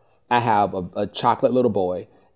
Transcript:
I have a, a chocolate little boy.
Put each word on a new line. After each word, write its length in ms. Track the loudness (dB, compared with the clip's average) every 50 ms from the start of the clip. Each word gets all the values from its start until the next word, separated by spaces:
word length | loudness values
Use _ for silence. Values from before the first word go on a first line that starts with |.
| _ _ _ _ _ _
I 100 | 0 0
have 340 | 2 2 2 2 2 0 -2
a, 140 | -6 -8 -8 -6
a 100 | -6 -8
chocolate 460 | -6 -6 -2 0 0 0 2 0 2 2
little 180 | 2 2 2
boy. 380 | 0 0 -2 -2 -4 -6 -8 -12 _ _ _ _ _